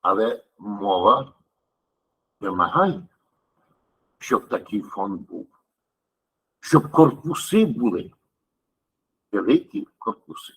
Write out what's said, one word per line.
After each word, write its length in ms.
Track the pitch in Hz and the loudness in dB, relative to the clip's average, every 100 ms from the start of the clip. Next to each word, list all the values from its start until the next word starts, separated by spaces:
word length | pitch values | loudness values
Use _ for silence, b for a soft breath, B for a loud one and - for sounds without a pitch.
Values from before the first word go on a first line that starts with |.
Але 440 | 90 98 113 120 _ _ | 0 0 0 -2 _ _
мова 760 | 101 101 98 92 92 127 135 _ _ _ _ _ _ _ _ _ _ _ | -12 -8 -2 2 4 2 0 _ _ _ _ _ _ _ _ _ _ _
вимагає, 680 | 101 92 87 160 190 165 - _ _ _ _ _ _ _ _ _ _ _ | -6 0 0 2 0 0 -10 _ _ _ _ _ _ _ _ _ _ _
щоб 300 | - 131 - | -2 -2 -2
такий 340 | 120 - 104 | -8 -6 -8
фонд 380 | - - 98 95 | -8 -8 -8 -8
був, 260 | - - - _ _ _ _ _ _ _ _ _ _ _ | -12 -16 -16 _ _ _ _ _ _ _ _ _ _ _
щоб 300 | - 156 - | 2 2 4
корпуси 760 | - 156 - 165 160 - 208 214 | 6 6 6 -8 -8 0 2 2
були, 460 | 113 120 87 - _ _ _ _ _ _ _ _ _ _ _ _ | 0 -2 -2 -8 _ _ _ _ _ _ _ _ _ _ _ _
великі 560 | 101 92 277 - - - _ | -4 2 2 2 -12 -12 _
корпуси. 560 | - - _ - - | -10 -10 _ -20 -20